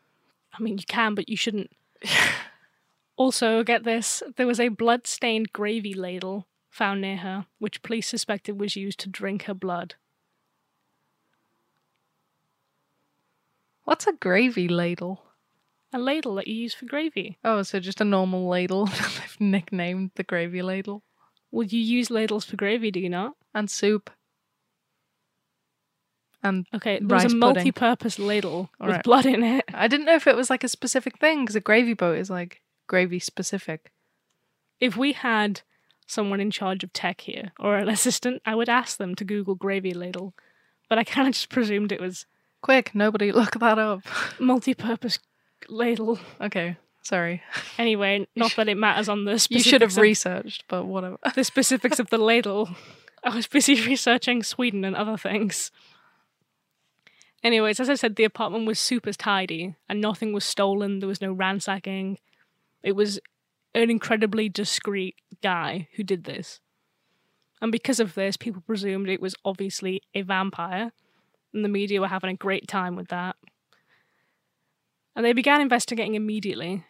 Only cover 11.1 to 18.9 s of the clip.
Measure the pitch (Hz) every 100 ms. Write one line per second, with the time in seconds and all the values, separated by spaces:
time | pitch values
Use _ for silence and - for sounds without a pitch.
11.1 | _ _ _ _ _ _ _ _ _ _
12.1 | _ _ _ _ _ _ _ _ _ _
13.1 | _ _ _ _ _ _ _ - - -
14.1 | 320 185 180 254 233 175 175 175 175 175
15.1 | 190 _ _ _ _ _ _ _ 254 254
16.1 | 302 269 196 - 220 233 - 247 285 320
17.1 | 214 175 - 226 214 190 196 185 - 208
18.1 | 196 185 185 180 180 180 190 208